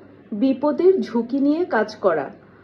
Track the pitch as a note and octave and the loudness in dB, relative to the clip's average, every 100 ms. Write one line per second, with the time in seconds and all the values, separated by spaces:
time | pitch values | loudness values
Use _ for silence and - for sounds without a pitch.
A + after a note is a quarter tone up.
0 | - - - G#3 C4+ - D4 D4 F4 F#4+ | -16 -20 -10 -2 0 0 0 2 4 4
1 | G#3+ A#3 A#3 C#4 C#4 D#4 F4+ D4 G#3 - | 0 -4 -2 0 0 0 0 -2 -2 0
2 | G3 D#3 C3+ - - - | 0 0 -4 -10 -20 -20